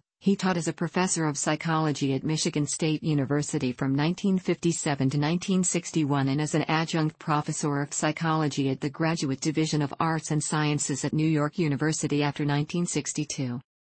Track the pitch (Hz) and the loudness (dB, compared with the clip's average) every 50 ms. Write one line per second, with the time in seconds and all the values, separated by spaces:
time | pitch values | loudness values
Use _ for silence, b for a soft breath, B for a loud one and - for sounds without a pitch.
0 | - _ _ _ - 190 196 - - 190 185 175 160 170 160 - 175 160 - 185 | -14 _ _ _ 0 2 2 2 2 0 0 0 0 -2 -2 -2 -4 -2 0 0
1 | 180 190 - 170 160 151 143 - - 160 151 151 - 165 160 160 160 156 143 - | 0 0 0 0 0 0 0 0 0 0 0 0 0 0 0 2 2 0 0 0
2 | 143 135 135 131 - 147 156 151 - 175 - 151 147 139 - - 175 156 156 - | 0 0 0 0 0 0 0 0 0 0 0 0 -2 -2 -2 -2 0 0 0 0
3 | - 165 156 143 135 120 143 147 143 - - 151 139 127 123 - 139 135 135 139 | 0 0 2 2 2 2 0 0 0 -2 -2 -2 0 -2 -2 -2 0 0 2 2
4 | 147 165 175 - - 202 190 185 - - 175 - - 170 165 - - 160 143 139 | 2 0 0 0 2 2 2 2 2 0 -2 0 0 0 0 0 0 -2 0 2
5 | 135 135 139 147 147 147 170 180 - - 190 185 185 - - 175 170 - - 160 | 2 2 2 2 2 2 0 0 0 0 2 2 2 2 0 -2 -4 -2 0 0
6 | 156 135 143 139 135 135 135 147 151 151 - 156 147 - 156 160 165 160 - 165 | 2 2 2 2 2 2 2 0 0 0 0 0 0 2 0 0 0 0 0 0
7 | 156 156 - _ - - 151 147 147 - 151 - - 151 143 143 143 143 - - | 0 0 -2 _ -2 0 0 0 0 -2 -4 -2 -2 -2 0 -2 -2 -4 -4 -2
8 | - 151 151 - 165 160 160 160 156 147 - - 135 135 131 135 - 147 135 - | -2 0 0 0 0 0 2 2 2 0 0 0 0 0 0 -2 -4 -6 -2 0
9 | 165 160 165 165 - 135 135 - - 165 147 160 160 156 - 151 147 135 - - | 0 0 0 0 0 -2 -2 -2 -2 -2 0 0 0 2 2 0 0 -2 -2 -2
10 | 160 165 165 156 - - 156 156 - - - 156 151 151 147 147 - - 143 131 | -2 0 0 -2 -2 -2 -2 -2 0 0 0 0 2 2 0 0 0 -2 -2 -2
11 | - 143 - 156 156 160 160 147 147 147 - - 170 151 143 123 151 156 156 - | -2 -2 0 2 2 2 2 2 0 0 0 0 0 0 0 0 0 0 0 0
12 | - 143 147 143 147 147 139 - 151 143 143 143 151 - - 175 175 170 - 156 | -2 0 0 0 0 0 0 -2 0 0 0 0 0 0 -2 -2 -2 0 -2 -4
13 | 139 - - - 151 - - - 135 123 120 123 - _ _ _ | -4 -4 -4 -4 -6 -4 -4 -4 -4 -4 -4 -8 -10 _ _ _